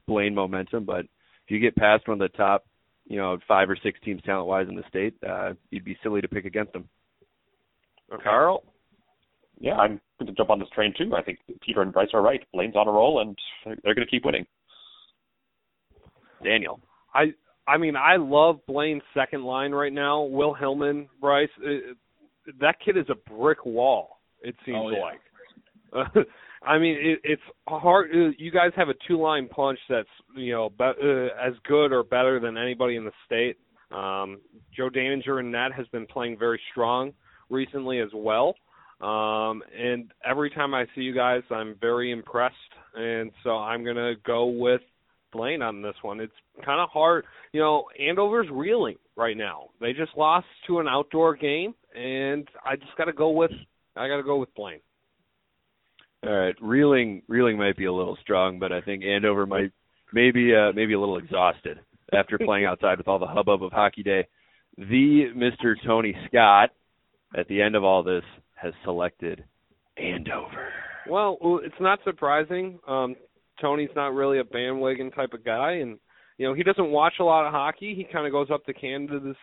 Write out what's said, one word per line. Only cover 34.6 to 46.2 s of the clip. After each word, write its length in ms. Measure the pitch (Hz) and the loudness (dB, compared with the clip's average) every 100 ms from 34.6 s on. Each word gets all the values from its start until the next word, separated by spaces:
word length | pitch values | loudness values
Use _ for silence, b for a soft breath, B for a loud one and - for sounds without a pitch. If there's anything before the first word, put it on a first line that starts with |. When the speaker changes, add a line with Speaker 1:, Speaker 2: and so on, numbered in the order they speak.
| _ - | _ -6
Speaker 2:
Joe 120 | 131 | -4
Daninger 500 | 127 131 139 127 135 | -2 -2 -4 -4 -6
in 100 | 123 | -4
net 220 | 120 131 131 | -4 -4 -6
has 100 | 123 | -10
been 180 | 117 107 | -10 -10
playing 320 | 131 120 110 | -8 -8 -4
very 220 | 117 113 - | -2 -2 -6
strong 400 | - 117 123 131 - b b b | -2 0 0 -4 -10 b b b
recently 500 | 131 131 139 131 127 | -6 -4 -6 -6 -4
as 80 | 107 | -4
well. 400 | 107 107 110 147 196 _ b b b | -4 -2 2 2 0 _ b b b
Um, 600 | 101 107 107 110 110 110 - 104 | -4 -2 0 0 -2 -4 -10 -6
and 320 | 120 123 117 _ 120 | -4 -4 -6 _ -4
every 220 | 135 147 | -2 -2
time 240 | 151 139 | -2 -2
I 120 | 131 120 | -2 -4
see 80 | - | -6
you 120 | 127 | -4
guys, 280 | 127 123 123 123 | 0 2 0 -2
I'm 260 | 113 110 104 | -8 -8 -4
very 300 | 117 120 123 | -2 0 -2
impressed. 440 | 117 - 120 123 - - - - 113 | -6 -6 -2 -2 -2 -20 -20 -20 -10
And 340 | 117 113 110 _ | -6 -6 -8 _
so 60 | 120 110 | -4 -4
I'm 280 | 107 117 | -4 -6
gonna 300 | 120 120 120 117 - | -6 -4 -4 -6 -4
go 200 | 117 123 | 0 0
with 340 | 120 123 123 _ _ _ _ _ | 0 0 0 _ _ _ _ _
Blaine 300 | 113 120 160 | -8 -6 -4
on 180 | 117 101 | -6 -6
this 140 | 104 - | -10 -10
one. 160 | 110 | -12
It's 140 | 107 | -10